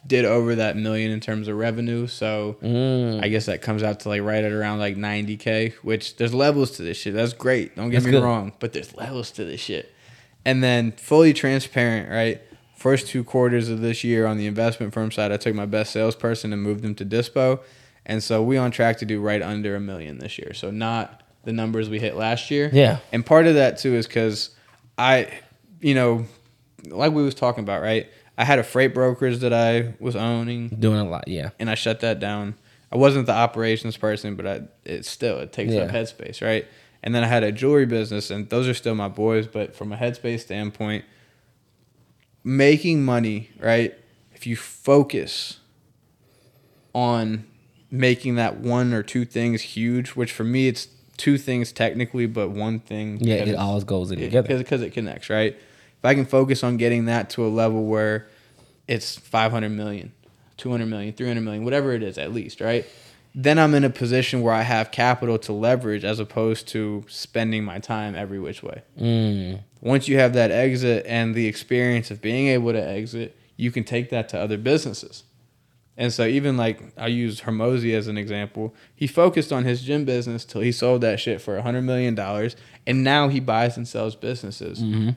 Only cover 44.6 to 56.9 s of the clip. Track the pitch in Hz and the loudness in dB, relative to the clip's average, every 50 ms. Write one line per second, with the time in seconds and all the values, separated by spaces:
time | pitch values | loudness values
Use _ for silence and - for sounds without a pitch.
44.6 | - - - - - 139 139 143 139 139 - 107 67 - - - - - - - | -8 -16 -18 -4 4 6 6 6 6 4 0 -4 -4 -4 -6 -8 -8 -10 -14 -18
45.6 | _ _ _ _ _ _ _ _ _ _ _ _ _ _ _ _ _ _ _ _ | _ _ _ _ _ _ _ _ _ _ _ _ _ _ _ _ _ _ _ _
46.6 | _ _ _ _ _ _ - 123 123 120 120 117 113 110 110 110 110 - _ _ | _ _ _ _ _ _ -2 0 2 2 2 2 0 -2 -4 -6 -8 -14 _ _
47.6 | _ _ _ _ _ _ 131 127 127 127 123 123 - 131 120 120 113 101 - - | _ _ _ _ _ _ -2 2 4 4 4 2 0 -2 0 2 0 0 -2 -4
48.6 | 120 120 120 123 123 123 120 110 104 - - 127 123 120 - 120 117 117 117 110 | -2 0 2 2 2 2 0 -2 -4 -2 -2 -2 -2 -2 -2 -2 0 0 0 -2
49.6 | - - - 110 113 117 123 123 127 - - 127 120 113 - - 113 113 123 131 | -4 -6 -6 -2 -2 0 0 0 -2 -4 -4 -4 -4 -4 -4 -4 -2 0 2 2
50.6 | 131 131 120 - - - _ _ _ _ _ - - 147 143 135 - 135 127 123 | 2 2 0 -2 -10 -14 _ _ _ _ _ -2 2 2 2 2 0 -2 -2 -2
51.6 | 117 - - - 120 110 80 117 123 113 - 127 120 113 117 117 101 92 101 104 | -2 -4 -2 0 0 0 0 -2 -4 -2 -2 -2 -2 -2 0 -2 -4 -2 -2 -4
52.6 | 107 110 113 113 - - 107 107 110 107 104 107 120 113 110 104 104 107 101 98 | -4 -2 -4 -4 -6 -8 -8 -8 -6 -6 -4 -2 0 2 2 2 2 0 -2 -2
53.6 | 101 101 101 104 98 - 98 92 90 95 92 - 120 113 113 127 113 - 135 127 | -2 -2 -2 -2 -2 -2 -2 -2 -2 -4 -6 -6 -4 2 2 2 2 2 -2 -2
54.6 | 127 - 143 127 117 - - 123 110 92 - - - - 107 107 110 104 104 - | -2 -2 -2 -2 -2 -6 -6 -6 -8 -8 -10 -12 -6 -2 0 0 0 0 -2 -6
55.6 | - _ - _ - _ _ _ - 123 143 139 131 135 - 135 135 131 135 - | -20 _ -20 _ -20 _ _ _ 2 2 4 4 2 2 4 4 4 4 0 0
56.6 | - 123 123 113 117 120 | 0 -2 0 2 2 2